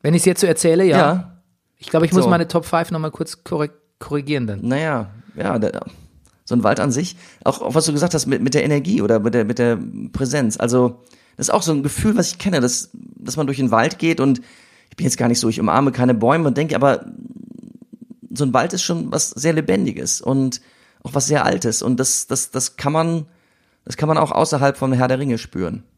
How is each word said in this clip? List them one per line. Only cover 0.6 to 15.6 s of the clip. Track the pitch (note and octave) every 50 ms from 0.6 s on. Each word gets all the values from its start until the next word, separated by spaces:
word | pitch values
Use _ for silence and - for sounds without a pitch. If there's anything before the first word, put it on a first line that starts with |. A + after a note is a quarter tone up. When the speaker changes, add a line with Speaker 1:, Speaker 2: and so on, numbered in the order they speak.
| - E3+ D#3+ F3 F#3+
Speaker 1:
ja. | F#3 D3 C#3+
Speaker 2:
Ja. | D3+ C#3+ F3 F#3 F3+ - - _ _ _ _ _ _ _ _ _
Speaker 1:
Ich | - -
glaube, | - D#3+ E3
ich | D#3
muss | F3 F#3 B2+
Speaker 2:
So. | F#3+
Speaker 1:
meine | F3+ E3+ E3
Top | E3+ - E3+ E3
five | - - E3 E3+ -
nochmal | E3+ D#3+ D#3 D#3
kurz | - - E3 - - _
korre-, | _ - - D3 D3+ D3+ _ _ _ _ _ _
korrigieren | - - C#3+ D3 C#3 C3+ D3 C#3 A#2+
dann. | G#2+ G2+ G2+ A2
Speaker 2:
Naja, | A#2+ B2+ C#3+ D#3+ D#3+ C#3+ A#2+ G#2+ F#2+ G#2 - - - _
ja, | - D#3 G3 - A3+
der, | G#3 - - - - - - - - - _ _ _ _ _ _ _
so | - B2
ein | B2
Wald | A2 G#2 G#2+ -
an | F#2+ C#3+
sich, | A#2 C3 F3+ F3+ - - - - - _ -
auch, | - C3+ -
auch | - - C3
was | E3 D#3
du | D#3+
gesagt | D3 D3 E3+ F3
hast | E3 D3+ C#3
mit, | C3 C#3 D3
mit | A2+ C3+ C3
der | D3 -
Energie | D3+ D3 C#3+ C3 F2+ G#2 -
oder | G2+ G#2 A2+ A2
mit | G#2 A#2 A2
der, | A#2+ G#2+
mit | G#2 A#2+ -
der | A#2+ A#2+ A#2 F#2+ C#2+ - - G#1 A1 -
Präsenz. | - - C#3 B2 C3+ D3 B2+ A2 A2 -
Also | - A#2+ A#2+ B2+ B2 B2 B2 - _ _ - _ _ _ _ -
das | G#2+ -
ist | -
auch | G#3+
so | - D#3+
ein | D#3 C#3+
Gefühl, | C#3 C#3+ - - - G#3+ G#3
was | G#3+ F3 -
ich | - -
kenne, | - G3 F3+ C#3+
dass, | A#2+ B2 B2 - - _
dass | - - - - - - - - - D3+
man | D3+
durch | C3 C#3 C3
den | C3+ A#2+
Wald | A2+ A2 A#2 D#3+ - -
geht | D#3+ E3 E3 D3
und | C3 C#3 C3 B2 - - - - _ _ _ _ _ _
ich | -
bin | - -
jetzt | C3 - -
gar | B2 A#2
nicht | A#2+ -
so, | - A2+
ich | A2
umarme | -